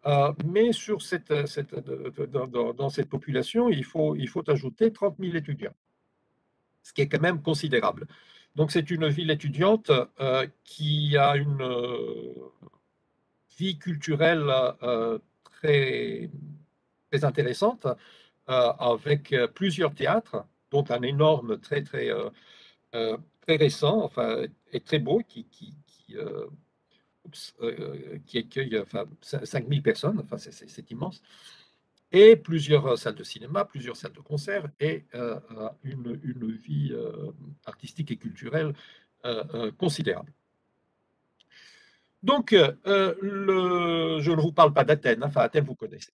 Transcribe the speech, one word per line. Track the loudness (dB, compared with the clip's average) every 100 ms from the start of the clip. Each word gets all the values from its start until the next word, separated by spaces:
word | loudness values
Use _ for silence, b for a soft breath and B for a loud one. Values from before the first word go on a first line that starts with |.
Euh, | 2 2 2 0
mais | -2 2 2
sur | 2 -4 -6
cette, | -4 -8 -2 -2 -2
cette, | -6 -8
de, | -10 -10 -10 -10
de, | -8 -6
dans, | -4 -4
dans, | -4 -4
dans | -2 -4
cette | -4 -4
population, | -6 -4 -4 -2 0 2
il | 0
faut, | -2 -2 -2 -2
il | -4
faut | -6 0
ajouter | -2 -2 0 0
trente | 2 -4 -2
mille | -6 -4
étudiants, | -6 -8 -10 -14 _ _ _ _ _ _ _ _ _ _
ce | -14
qui | -4
est | -2
quand | 0
même | 0 0
considérable. | -2 -2 0 0 0 -4 -14 b b b b -2
Donc, | 0
c'est | 0 0
une | 0 0
ville | 0 0
étudiante, | -2 -2 2 4 4 4 2 2 _
euh, | 0 0 0 _
qui | -20 -6 -2 0 2 4
a | 4 4
une, | 0 -2
euh, | -2 -2 -4 -4 -6 -8 -12 -14 -18 _ -20 _ _ _ _ _ _ _ _ _
vie | -6 -4
culturelle, | -6 -8 -4 2 4 4 2 2 0 -2
euh, | -2 0 0 -4 _ _
très, | -20 -6 2 2 2 -2 -4 -8 -10 -14 -16 -20 _ _ _ _ _
très | 0
intéressante, | 0 0 -2 0 0 0 -4
euh, | -6 -10 -20 _ _ -2 2 2 2
avec, | 0 0 2 0 2
euh, | 0 0
plusieurs | 0 -2 0 -2
théâtres, | 0 0 0 0 -10 -10 _ _
dont | 0 0
un | -2
énorme, | -2 4 4 4 0 -6
très, | -4 -6
très, | -4 -6 -4
euh, | -4 -6 B B B B B _
euh, | -6 -4 -6 -10 _ -2
très | 2
récent, | 2 2 0 2
enfin, | -2 -2 -2 -2 -6 -10 _
et | -10
très | -2 -2
beau, | 2 0 -2
qui, | -14
qui, | -20 _ -20 -20 _
qui, | _ _ -12
euh, | -10 -10 -12 -16 _ _ _ _ _ _
oups, | -20 -18 -20 _
euh, | -8 -6 -10 -10 -14 -16 -6
qui | -6
accueille, | -6 -6 -4 -4
enfin, | -4 -8 -8 -14
cin-, | -10 -10
cinq | -6 -8 -2
mille | 0
personnes, | 0 0 0 -2
enfin, | -6 -12
c'est, | -14
c'est, | -20 -20
c'est | -20 -16
immense, | -10 -10 -10 B B B B B B _ _ _
et | 10 12
plusieurs, | 12 6 -2 4 4 4
euh, | -2
salles | -2
de | -8
cinéma, | -14 -14 -8 -4
plusieurs | -4 -8 -12 -12
salles | -14
de | -16
concert, | -8 -6 -4 -6 -6 _
et, | -4 -4 _
euh, | -10 -8 -8 -12
euh, | -12 -12 -10
une, | -14 -10 -10 -10
une | -10 -8 -8
vie, | -8 -6 -4 -4
euh, | -6 -8 -10 -12 -14 -20 -18 -18
artistique | -18 -18 -10 -8
et | -8
culturelle, | -10 -12 -6 -4 -4 -6 B B B _ -8
euh, | -6 -6
euh, | -6 -8
considérable. | -2 -2 -2 -2 -4 -8 _ _ _ _ _ _ _ _ _ _ _ _ b b b b b b _
Donc, | 2 2 6
euh, | 6 6 4 2
euh, | 4 4 0
le, | -6 -2 2 2 2 2 0 0 0 0
je | 2
ne | 2
vous | 2
parle | 6 6
pas | 6
d'Athènes, | 4 4 4 0
enfin, | 0 0
Athènes, | 2 2
vous | -2 -6
connaissez. | -12 -14 -20 _